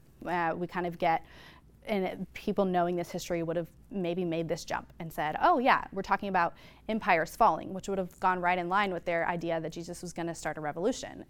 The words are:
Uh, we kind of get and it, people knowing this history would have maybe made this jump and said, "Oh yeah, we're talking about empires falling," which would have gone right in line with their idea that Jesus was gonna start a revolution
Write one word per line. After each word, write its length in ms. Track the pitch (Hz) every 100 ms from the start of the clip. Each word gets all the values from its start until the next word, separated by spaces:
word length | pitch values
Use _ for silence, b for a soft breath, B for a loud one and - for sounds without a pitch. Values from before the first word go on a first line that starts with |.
| - -
Uh, 300 | - 175 170 175
we 100 | 175
kind 200 | 180 175
of 120 | 170
get 260 | 175 160 B B B B - - -
and 160 | 208
it, 300 | 190 - 185
people 300 | - - 208
knowing 300 | 190 180 175
this 160 | 175 175
history 320 | 175 - 175
would 140 | 165 165
have 100 | 165 - -
maybe 340 | 202 170 175
made 240 | 175 165 165
this 160 | 165
jump 280 | - - - -
and 120 | 165
said, 240 | - 156 156
"Oh 180 | 330 339
yeah, 260 | 247 180 -
we're 100 | 190
talking 260 | 190 202 202
about 260 | 190 170 B B B -
empires 460 | 220 202 170 160
falling," 380 | - 220 160 -
which 140 | 190 190
would 100 | 196
have 200 | 180 -
gone 200 | 190 185
right 180 | 175 180
in 100 | 175
line 240 | 190 202
with 120 | 170
their 220 | - 170 165
idea 320 | 175 170 165
that 120 | 160
Jesus 300 | 170 170 175
was 100 | 180
gonna 220 | - 170
start 240 | 160 160 156
a 20 |
revolution 640 | 151 147 202 254 - - -